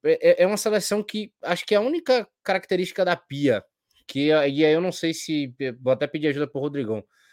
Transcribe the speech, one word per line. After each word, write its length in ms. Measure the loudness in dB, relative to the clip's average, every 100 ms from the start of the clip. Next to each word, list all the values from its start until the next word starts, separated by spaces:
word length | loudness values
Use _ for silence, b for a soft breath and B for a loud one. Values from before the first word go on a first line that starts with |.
é, 280 | 0 4 4
é, 120 | 4
é 20 | 4
uma 100 | 2
seleção 460 | 0 0 0 -4
que 280 | -4 -8 -10 _
acho 240 | -4 -4 0
que 80 |
a 60 | 0
única 440 | 2 -2 0 0 0 _
característica 600 | -4 -4 -2 -2 -2 -2
da 100 | 0
Pia, 480 | -2 _ 0 2 0 -4 _ _ _ -10
que, 220 | -2 2
e 40 |
aí 300 | 4 2 2
eu 180 | 2 4
não 100 | 0
sei 220 | -4 -6
se, 420 | -6 -6 -4 -4 -6 -8 -4
vou 140 | -2
até 140 | 0 -2
pedir 220 | -2 -2
ajuda 180 | -2 -4
pro 120 | -6
Rodrigão, 460 | -6 -6 -4 -6 -8 b b